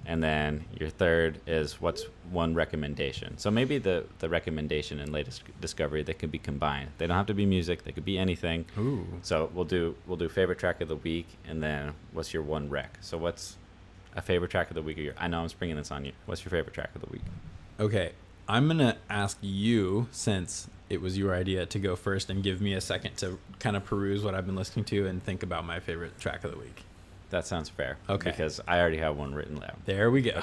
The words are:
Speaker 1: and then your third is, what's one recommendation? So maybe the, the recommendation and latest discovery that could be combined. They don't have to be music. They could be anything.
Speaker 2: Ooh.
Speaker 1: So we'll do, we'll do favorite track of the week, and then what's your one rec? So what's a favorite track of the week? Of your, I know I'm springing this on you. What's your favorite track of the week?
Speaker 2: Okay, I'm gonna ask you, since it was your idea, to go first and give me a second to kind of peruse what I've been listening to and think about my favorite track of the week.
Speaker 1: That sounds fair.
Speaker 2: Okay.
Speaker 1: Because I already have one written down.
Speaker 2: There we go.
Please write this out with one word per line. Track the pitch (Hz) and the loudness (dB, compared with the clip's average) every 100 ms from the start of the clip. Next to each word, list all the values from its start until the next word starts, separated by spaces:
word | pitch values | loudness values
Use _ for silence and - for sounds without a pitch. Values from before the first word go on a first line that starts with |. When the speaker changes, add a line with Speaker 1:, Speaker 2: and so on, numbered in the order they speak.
| 82 | -4
Speaker 1:
and | 82 | 0
then | 78 76 76 76 80 - | 2 2 2 -2 -6 -6
your | 76 | -6
third | - 90 82 82 76 - | 2 6 6 4 0 0
is, | 80 73 - | 0 0 0
what's | 85 80 - - 87 | -2 -2 -8 -12 -4
one | 87 82 | 0 2
recommendation? | 82 76 78 73 71 69 - - - | 4 2 0 -2 -2 -2 -2 -8 -2
So | 104 | 2
maybe | 110 131 143 | 4 4 2
the, | 98 87 - - | 4 2 0 -6
the | 82 | 0
recommendation | 85 87 78 76 76 - 73 | 0 0 -2 0 0 -2 -6
and | 71 | -2
latest | 76 73 - - - | -2 -4 -8 -14 -8
discovery | 80 - 76 76 | -6 -2 0 0
that | 73 80 | -2 -4
could | 80 | -4
be | 76 | -4
combined. | - 69 76 69 71 - | -4 -2 0 -2 -6 -4
They | 85 | 2
don't | 87 | 2
have | 98 | 2
to | |
be | 101 101 | 4 6
music. | 92 85 85 | 4 4 -2
They | - | -4
could | - 98 | -6 -2
be | 95 | 2
anything. | 92 82 87 82 82 104 | 2 2 0 0 -2 -2
Speaker 2:
Ooh. | 120 123 87 87 | 0 0 -4 -8
Speaker 1:
So | - 82 78 87 | 0 2 2 0
we'll | 85 | 2
do, | 90 82 - - | 4 2 -2 -6
we'll | 87 | -2
do | 85 | 0
favorite | - 90 90 | 2 2 2
track | 90 87 | 0 0
of | 80 | -2
the | 76 | -2
week, | 80 82 85 - - | 0 -2 -4 -12 -8
and | 80 | -2
then | 76 73 71 78 - | 0 0 -4 -8 -10
what's | 82 76 | -8 -4
your | 80 | -4
one | 73 76 71 | -2 -2 -2
rec? | 71 - - | -4 -4 -12
So | - 82 | -8 -2
what's | 85 - - - - - - - - - | -2 -2 -10 -14 -20 -20 -20 -20 -10 -8
a | |
favorite | - 90 87 | 2 2 4
track | 92 82 | 0 0
of | 80 | -2
the | |
week? | 78 78 | -4 -4
Of | 73 | -6
your, | - | -2
I | 87 | -2
know | 85 | 0
I'm | 82 | -2
springing | - 87 76 | -4 -4 -4
this | 73 | -6
on | 71 69 | -8 -8
you. | - - | -10 -8
What's | 87 - | -6 0
your | |
favorite | 85 - - | 0 0 -4
track | - | -8
of | - | -8
the | - | -10
week? | - - - - - - - | -8 -8 -8 -12 -14 -16 -2
Speaker 2:
Okay, | 107 101 82 - - - - | 2 2 0 -4 -18 -12 0
I'm | 110 147 | 4 6
gonna | 165 123 - - | 6 6 4 -2
ask | 104 98 - | 0 0 -2
you, | 98 95 110 117 92 101 117 | -2 2 4 4 4 2 0
since | - - 95 87 - - - - | 0 2 2 0 -6 -10 -16 -6
it | 95 | -2
was | 92 95 | 0 2
your | 98 | 2
idea, | 90 92 92 82 | 2 2 2 0
to | 101 | 0
go | 95 90 | 0 0
first | - 95 - | 0 0 0
and | 95 | 0
give | 95 92 | 2 2
me | 101 | 2
a | 95 | 0
second | - 90 - - | 0 -2 -4 -4
to | 95 92 - - | -4 -4 -10 -4
kind | 117 101 | 0 0
of | - | 0
peruse | 104 98 101 | 0 2 2
what | 101 92 | 2 0
I've | 92 | 0
been | 95 | -2
listening | 92 117 104 | -2 -2 0
to | 101 95 | 2 2
and | 92 | 0
think | - 92 | -4 -4
about | 92 82 82 | -2 -4 -2
my | 85 | -4
favorite | - 85 85 - | -4 -6 -6 -6
track | - - | -6 -4
of | 82 | -6
the | - | -8
week. | 60 - - - - - - | -12 -16 -18 -20 -20 -20 -4
Speaker 1:
That | 90 - | -2 -2
sounds | 87 76 | -4 -4
fair. | - 65 67 - | -4 -4 -4 -2
Speaker 2:
Okay. | 98 - | -2 0
Speaker 1:
Because | - 78 - - | 0 -2 -2 2
I | 87 | 6
already | 87 80 | 6 4
have | 80 71 | 0 0
one | 69 71 | -2 -4
written | - 76 | -6 -6
down. | - - - | -8 -8 -2
Speaker 2:
There | 95 117 | 4 6
we | 135 | 6
go. | 117 - | 4 2